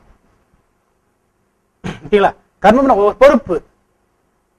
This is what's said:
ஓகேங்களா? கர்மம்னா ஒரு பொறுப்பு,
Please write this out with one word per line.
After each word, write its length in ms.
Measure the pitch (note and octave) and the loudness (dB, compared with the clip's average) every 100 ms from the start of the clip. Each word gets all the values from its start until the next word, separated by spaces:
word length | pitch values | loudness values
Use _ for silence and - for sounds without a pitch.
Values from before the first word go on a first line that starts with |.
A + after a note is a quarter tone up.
| _ _ _ _ _ _ _ _ _ _ _ _ _ _ _ _ _ _ - - D#3 | _ _ _ _ _ _ _ _ _ _ _ _ _ _ _ _ _ _ -16 -16 -4
ஓகேங்களா? 260 | G3+ F#3 - _ _ | -2 -2 -4 _ _
கர்மம்னா 320 | G3 B3 C4+ G3+ | 0 2 0 0
ஒரு 100 | G#3 G3+ | -2 2
பொறுப்பு, 340 | C4+ C#4 - D#3+ - _ _ _ _ _ _ _ _ | 2 2 -4 -10 -10 _ _ _ _ _ _ _ _